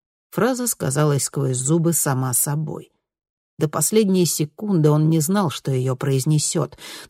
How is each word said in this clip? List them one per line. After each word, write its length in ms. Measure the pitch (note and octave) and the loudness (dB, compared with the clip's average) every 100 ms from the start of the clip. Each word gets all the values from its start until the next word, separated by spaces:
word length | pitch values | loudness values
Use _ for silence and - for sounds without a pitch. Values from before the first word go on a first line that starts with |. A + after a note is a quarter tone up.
| _ _ _ | _ _ _
Фраза 360 | - A#3 B3 A#3+ | -2 0 0 -4
сказалась 580 | - C3+ C#3 D3+ C#3 | -4 -2 0 2 0
сквозь 320 | - D3+ C3+ B2+ | -2 -4 -2 -2
зубы 360 | C3 E3+ E3 | 0 2 2
сама 400 | E3 D3 C3 C3 | 0 0 -2 -2
собой. 600 | A#2+ D3 D3 D3+ F2 - _ _ _ _ _ _ - | -2 -2 -4 -6 -10 -16 _ _ _ _ _ _ -4
До 100 | D#3 | -2
последней 580 | - - A3 G3+ F#3 E3+ | 0 2 2 4 2 2
секунды 640 | - D3+ - G#3 F3 D3+ | 0 -4 -6 0 2 4
он 180 | D3+ D#3 | 4 4
не 120 | D#3+ | 2
знал, 300 | D3+ G3+ E3+ | 2 0 0
что 220 | - - | -4 -4
её 240 | C3 B2+ B2+ | -2 -2 -2
произнесёт, 840 | C#3 C3+ D3+ D3+ - E3 C#3 - - - | 0 0 2 0 0 -4 -4 -8 -18 -12